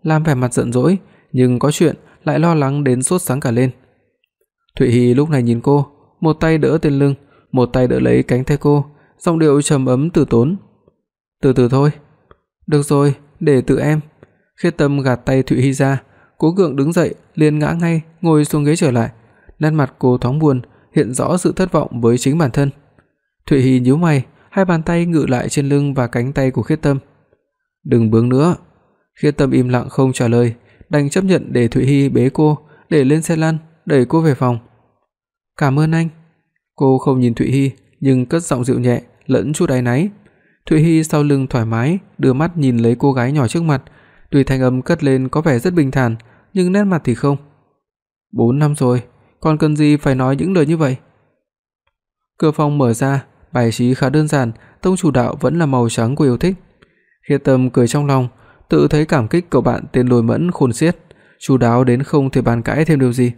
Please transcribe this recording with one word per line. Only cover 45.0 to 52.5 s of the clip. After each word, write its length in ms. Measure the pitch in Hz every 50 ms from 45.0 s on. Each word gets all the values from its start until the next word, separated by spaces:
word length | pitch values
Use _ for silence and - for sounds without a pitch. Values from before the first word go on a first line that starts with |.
| 151
lên 240 | 135 131 131 131 131
có 120 | - 156
vẻ 180 | 160 170 135 117
rất 160 | 120 185 180
bình 160 | 170 147 131
thản, 260 | 131 139 131 120 113 113 - _ _ _ _ _ _
nhưng 180 | 190 180 180
nét 120 | 185 208 208
mặt 180 | 196 185 156 -
thì 100 | - 117
không. 220 | - - 139 143 135 - - _ _ _ _ _ _ _ _ _ _ _ _ _ _ _ _
"Bốn 260 | - - 117 117 127 143
năm 160 | 151 147 147
rồi, 280 | - 139 123 123 123 117 - _ _ _ _ _ _
còn 180 | - 165 156 151
cần 180 | 156 156 151
gì 200 | 147 151 147 147
phải 180 | 143 - 151 135
nói 220 | 127 131 127 139
những 160 | 143 143 175
lời 140 | 190 185 147
như 100 | 139 165
vậy?" 200 | 160 160 135 131 - _ _ _ _ _ _ _ _ _ _ _ _ _ _ _ _ _ _ _ _ _ _ _ _ _ _ _ _
Cửa 120 | - 156